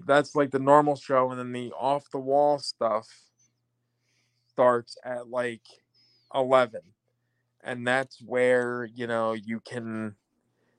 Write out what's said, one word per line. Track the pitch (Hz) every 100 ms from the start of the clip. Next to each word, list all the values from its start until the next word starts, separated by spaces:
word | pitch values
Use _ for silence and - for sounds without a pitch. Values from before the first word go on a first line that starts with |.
| 135
that's, | 139 139 151
like, | 143
the | -
normal | 135 147 147 139
show, | - 135 131
and | 127
then | 123
the | 123 123
off-the-wall | - 131 143 - 143 131 139 147 143
stuff | - - 117 110 110 - _ _ _ _ _ _ _ _ _ _ _ _ _
starts | - 123 120 117 -
at, | 123 123 120
like, | 123 123 113 - - _ _ _ _ _
eleven. | 139 127 131 123 110 - _ _ _ _ _ _ _
And | - 123 120
that's | 131 131 -
where, | 110 123 127 123 123 123 117
you | 120 117
know, | 117 113
you | 113 104 113
can, | - 123 113 110 110 107 _ _ _ _ _